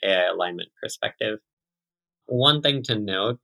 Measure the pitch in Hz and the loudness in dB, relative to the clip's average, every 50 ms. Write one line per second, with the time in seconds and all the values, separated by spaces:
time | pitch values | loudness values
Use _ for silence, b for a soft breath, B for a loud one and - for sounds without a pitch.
0 | - 98 95 92 90 90 90 90 90 90 87 87 87 - _ - - 82 - - | 0 2 2 2 2 2 0 0 -2 -2 -4 -8 -12 -14 _ -12 -12 -10 -8 -6
1 | - 110 - - 117 110 107 104 _ _ _ _ _ _ _ _ _ _ _ _ | -6 -6 -4 -4 -4 -4 -4 -6 _ _ _ _ _ _ _ _ _ _ _ _
2 | _ _ _ _ _ - 127 123 131 143 151 151 151 147 139 135 120 127 117 107 | _ _ _ _ _ -4 0 4 6 6 4 4 4 0 0 0 -2 -2 -2 -2
3 | 104 101 95 95 101 117 123 - | -2 -2 0 0 0 0 -2 -4